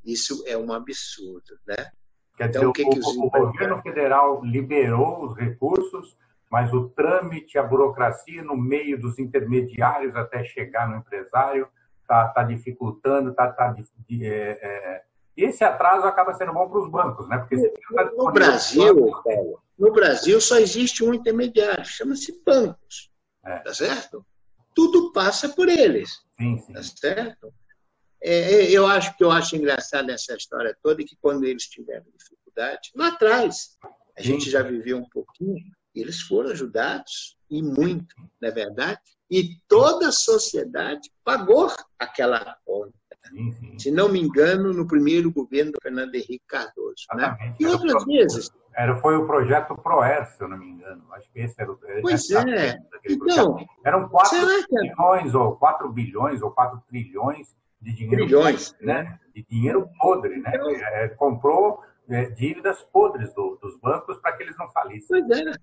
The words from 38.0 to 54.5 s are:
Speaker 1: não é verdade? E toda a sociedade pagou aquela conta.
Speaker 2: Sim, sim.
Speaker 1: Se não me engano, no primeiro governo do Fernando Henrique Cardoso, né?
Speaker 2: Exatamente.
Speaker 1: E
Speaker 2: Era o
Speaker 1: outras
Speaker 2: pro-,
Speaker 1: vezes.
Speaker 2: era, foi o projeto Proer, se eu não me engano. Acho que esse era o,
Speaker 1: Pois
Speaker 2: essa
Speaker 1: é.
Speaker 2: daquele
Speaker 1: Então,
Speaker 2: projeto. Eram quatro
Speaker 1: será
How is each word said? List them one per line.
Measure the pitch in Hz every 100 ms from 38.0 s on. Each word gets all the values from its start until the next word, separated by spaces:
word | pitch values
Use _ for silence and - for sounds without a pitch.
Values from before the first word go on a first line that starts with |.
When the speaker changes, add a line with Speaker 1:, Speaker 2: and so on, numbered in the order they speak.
| - - - _
Speaker 1:
não | 117
é |
verdade? | 113 104 104 156 208 _ _ _
E | 185 175 170 _
toda | 208 285 339 330
a |
sociedade | - - 220 - 156 135 147 214 - - _
pagou | - 247 190 254 370 - - _
aquela | - - 123 117 - -
conta. | - 98 101 _ _ - -
Speaker 2:
Sim, | 101 117
sim. | - - -
Speaker 1:
Se | 139
não | 156 202
me | 190
engano, | 156 135 160 190 190
no | 180 170
primeiro | 151 147 170 170
governo | 165 123 139 151
do | 147
Fernando | 135 127 131
Henrique | 127 - 123 _
Cardoso, | 139 113 - 101 - -
né? | 117
Speaker 2:
Exatamente. | 135 - 120 -
Speaker 1:
E |
Speaker 2:
Era | 320
o | 359
Speaker 1:
outras | 349 240
Speaker 2:
pro-, | 269
Speaker 1:
vezes. | 285 180 117 - _ _
Speaker 2:
era, | - 120 117
foi | 147 156
o | 151
projeto | 147 123 147 - 147
Proer, | - 143 123 151 -
se | _
eu | 95
não | 95
me | 92
engano. | 87 95 87 _
Acho | 90 _
que | 113
esse | 120 -
era | 98
o, | - - 202
Speaker 1:
Pois | 349 339 165
Speaker 2:
essa | 208 254
Speaker 1:
é. | 220 139 123 _
Speaker 2:
daquele | - -
Speaker 1:
Então, | 277 - 339 190
Speaker 2:
projeto. | - - _
Eram | 143 185 -
quatro | 175 202 349
Speaker 1:
será | 370